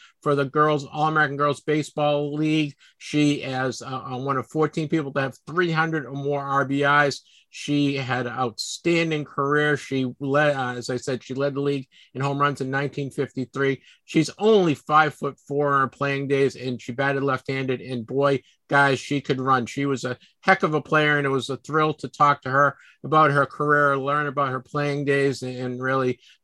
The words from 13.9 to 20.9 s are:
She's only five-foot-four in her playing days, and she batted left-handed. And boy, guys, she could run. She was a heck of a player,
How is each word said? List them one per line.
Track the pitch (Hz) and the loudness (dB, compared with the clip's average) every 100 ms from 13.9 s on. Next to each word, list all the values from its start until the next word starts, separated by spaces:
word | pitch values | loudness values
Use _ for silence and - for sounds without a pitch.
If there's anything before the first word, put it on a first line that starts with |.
| _ | _
She's | - 160 147 - | -2 0 0 0
only | 214 214 170 | 4 6 4
five-foot-four | 135 - 151 151 - 143 - - 143 143 | 0 2 4 4 0 -6 -8 -6 -2 2
in | 139 | 2
her | 131 | 0
playing | - 139 139 139 | -2 -2 -2 0
days, | 139 139 123 | 2 2 0
and | 131 120 | -6 -8
she | - | -8
batted | 120 139 139 | -4 -2 0
left-handed. | 139 131 - 135 131 127 | -2 -2 -4 -4 -2 -4
And | 123 127 110 | -6 -10 -4
boy, | 131 139 139 - _ _ | 0 2 2 -2 _ _
guys, | 143 143 127 | 2 4 2
she | - 143 | -2 -4
could | - 131 | -2 -2
run. | 131 127 | 0 0
She | 113 139 143 | 0 -4 -4
was | 131 | -2
a | 127 123 - _ | -4 -8 -12 _
heck | - 190 | 0 2
of | 170 | 2
a | 151 | -2
player, | - | 0